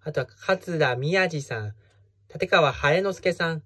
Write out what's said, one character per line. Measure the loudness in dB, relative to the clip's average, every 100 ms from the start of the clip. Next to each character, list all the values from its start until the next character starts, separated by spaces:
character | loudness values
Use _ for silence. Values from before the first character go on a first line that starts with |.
| -4
あ |
と | -4
は | -4
桂 | -8 -2 -2 -2 0 0 0
宮 | 0 2 0
治 | -2
さ | -6 -8
ん、 | -8 -10 _ _ _ _ _
立 | -6 2
川 | 4 4
晴 | 2 2 2
之 | 0 -2
助 | -2
さ | -2 -4
ん | -4